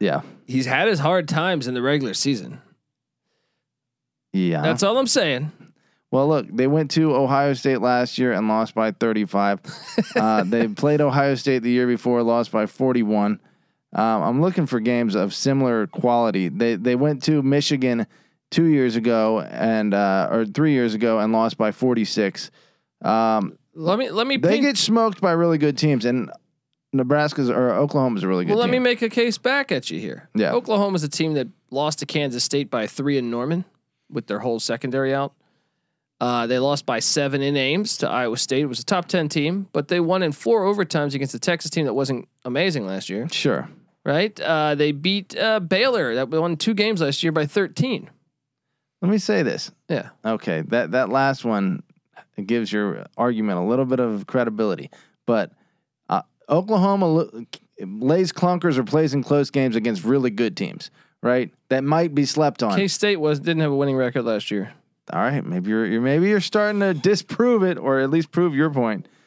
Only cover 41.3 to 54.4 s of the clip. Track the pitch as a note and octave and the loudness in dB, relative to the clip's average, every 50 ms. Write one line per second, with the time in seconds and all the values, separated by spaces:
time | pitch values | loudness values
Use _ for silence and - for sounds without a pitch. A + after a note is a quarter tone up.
41.3 | - A#2 - F3+ F3 E3+ - D#3 - E3+ D3+ B2+ G#2+ C3+ C3+ C3 C3 A#2 - - | -6 -4 -2 -2 -2 -2 -4 -4 -2 -2 0 0 0 0 0 -2 -2 -4 -8 -12
42.3 | _ _ - B2+ B2 D3 F3+ F#3+ D#3 C3 G#2 F#2+ F#2+ F#2+ - - F#2 G#2+ B2 E3 | _ _ -8 -4 -2 0 0 0 0 -2 -4 -4 -6 -6 -6 -6 -6 -6 -6 -4
43.3 | - - - C#3+ G2 C#2+ - - - - _ _ _ _ - C3+ C#3+ D#3+ G3+ A3 | -4 -2 0 0 0 -2 -4 -8 -14 -20 _ _ _ _ -4 -2 0 0 0 -2
44.3 | - - - - E3 D#3 D3+ D3+ D3 C#3+ D3+ D3+ D3 C#3 D#3 F#3 G3 G3+ F#3+ - | -4 -4 -2 0 0 2 2 0 2 2 2 0 0 0 0 0 0 -2 -2 -6
45.3 | - - G#3+ A3 A3 G#3+ F3 D#3+ F#3+ G3 B3 C4+ A#3+ G#3 D3 A#2+ A2+ B2+ C3+ A#2 | -6 -2 0 0 0 0 0 0 0 2 2 2 2 0 0 0 0 -2 -2 -2
46.3 | D#3+ D#3+ E3 E3+ E3 D3+ - A3+ A3+ G3 G#3 A3 A3 E3+ D#3 C#3 C#3 - E3+ E3 | 0 0 0 0 -2 -2 -2 0 0 0 0 0 0 0 0 0 0 0 -2 0
47.3 | D#3 D#3 D3 C#3+ - G#3 F#3+ - - - A#3+ C4 G#3+ G2+ - - - _ _ _ | 0 0 0 0 0 0 -2 0 0 -2 -2 -2 -2 -6 -8 -12 -20 _ _ _
48.3 | _ _ _ _ _ _ _ _ _ _ _ _ _ _ F3+ F3+ G#3+ G3+ - - | _ _ _ _ _ _ _ _ _ _ _ _ _ _ 0 0 0 2 2 0
49.3 | G#3 F#3+ D3+ G#2+ - - - - - _ _ - E3 A2 - - - _ - A2 | 0 2 0 0 -2 -4 -8 -12 -16 _ _ -6 -4 -4 -6 -8 -12 _ -4 -4
50.3 | A2+ G#2 - - E2 D#2+ D#2 - A2+ A#2+ F#2+ D#2+ G#2 B2+ B2+ F#2+ B2 C3+ C3+ C#3 | -4 -4 -2 -4 -4 -4 -2 -2 -2 -2 -2 0 0 0 0 0 0 0 2 0
51.3 | C3 - - A#2 A2 G2+ G2 F#2 F2+ - - _ _ _ _ _ _ - - _ | 0 -2 -2 -2 0 0 0 0 -2 -4 -8 _ _ _ _ _ _ -20 -20 _
52.3 | _ G#2+ G2 G2+ A#2+ A#2+ A2 - G#2 G#2+ G#2 G2 C#2+ G#1 - - _ - A#2+ B2 | _ -8 -4 -2 -2 -2 -2 -2 -2 -2 -2 -2 -4 -8 -10 -10 _ -2 0 0
53.3 | A#2 A2 G#2+ G#2 F#2 F2 F2+ G#2 A#2+ C3 C3+ B2+ C3 B2+ B2 A2+ G#2+ G2+ G2 - | 0 0 0 0 0 0 0 0 0 0 0 0 0 0 0 0 -2 -4 -6 -4
54.3 | - B2+ | -2 0